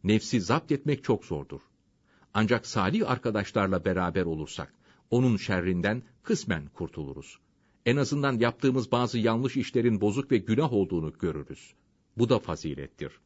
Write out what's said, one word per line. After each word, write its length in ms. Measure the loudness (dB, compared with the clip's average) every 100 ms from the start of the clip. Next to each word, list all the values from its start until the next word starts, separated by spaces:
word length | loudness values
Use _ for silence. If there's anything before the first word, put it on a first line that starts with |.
Nefsi 380 | 4 2 2 -2
zapt 300 | 2 0 2
etmek 320 | -2 0 -2
çok 220 | 0 -2 0
zordur. 360 | -8 -8 -14 _ _ _ _ _ _ _
Ancak 340 | -2 2 0 0
salih 420 | -2 0 0 0
arkadaşlarla 760 | -2 -2 -2 -2 0 2 2 0
beraber 400 | 0 0 0 -2
olursak, 480 | -4 -8 -10 -12 _ _ _ _
onun 280 | 2 2 2
şerrinden 680 | 0 0 0 0 0 -2 -8 _
kısmen 440 | -4 -4 -2 -6 -6
kurtuluruz. 720 | -10 -10 -8 -12 -12 -16 -20 _ _ _ _ 0
En 120 | 2
azından 420 | 2 0 0 2
yaptığımız 520 | 0 2 2 2 0
bazı 280 | 0 0 0
yanlış 380 | 2 2 0 -2
işlerin 440 | -2 2 2 2
bozuk 300 | 0 0 0
ve 60 | 0
günah 360 | 2 2 2
olduğunu 400 | 2 0 0 -4
görürüz. 600 | -4 -4 -4 -10 -16 -18 _ _ _ _ -2
Bu 120 | 0
da 100 | 0
fazilettir. 720 | 0 -6 -6 -8 -12 _ -14 -14